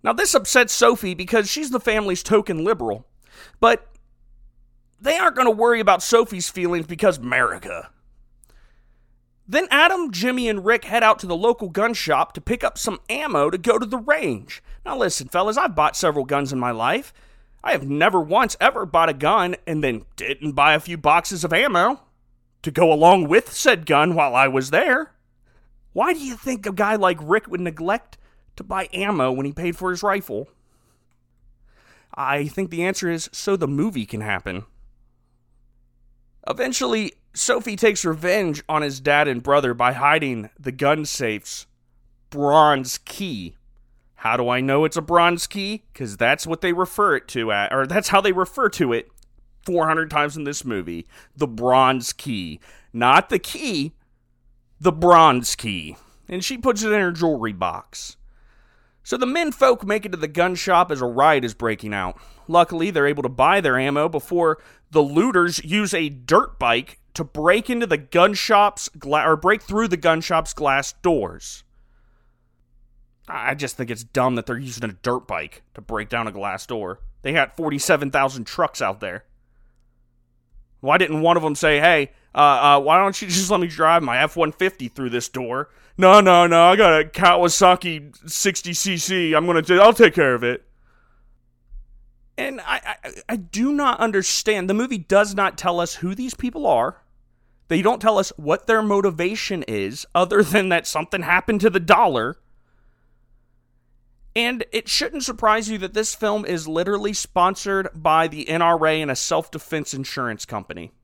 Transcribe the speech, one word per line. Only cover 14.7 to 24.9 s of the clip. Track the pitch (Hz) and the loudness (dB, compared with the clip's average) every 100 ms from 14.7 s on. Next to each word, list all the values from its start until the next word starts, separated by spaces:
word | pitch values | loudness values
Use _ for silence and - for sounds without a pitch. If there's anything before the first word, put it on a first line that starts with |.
| - - | -16 -10
Now | 277 | -4
listen, | 202 - 131 | -2 -4 -6
fellas, | 180 196 226 | -2 -2 -2
I've | 349 | -2
bought | 156 151 - | 0 -2 0
several | 175 147 | -2 -2
guns | 127 143 139 | -2 -2 -2
in | 131 | -4
my | 123 | -4
life. | 113 120 202 277 _ _ _ _ _ | -2 -2 -2 -6 _ _ _ _ _
I | - | -4
have | 202 135 | -4 -4
never | 143 180 190 | 0 2 2
once | 151 202 233 - | 0 0 0 0
ever | - - 180 | 0 0 -2
bought | 165 165 | 0 0
a | 139 | 0
gun | 147 208 180 180 - | 0 0 -2 -6 -8
and | 156 | -4
then | 143 113 - - | -4 -4 -10 -12
didn't | 107 143 151 | -8 -6 -6
buy | 139 143 151 | 0 2 2
a | |
few | 160 170 | -2 -4
boxes | 147 160 - 185 | 2 2 0 -6
of | 160 | -2
ammo | 165 269 175 202 277 _ _ _ _ _ _ | 0 2 2 0 -2 _ _ _ _ _ _
to | - | -8
go | 139 170 | 2 2
along | 151 165 190 151 | 6 6 6 6
with | 190 - | 2 2
said | - 311 202 160 | -2 2 2 2
gun | 147 156 | 2 4
while | 165 143 123 | 2 2 4
I | 135 | 4
was | 135 131 | 2 0
there. | 165 339 | 0 2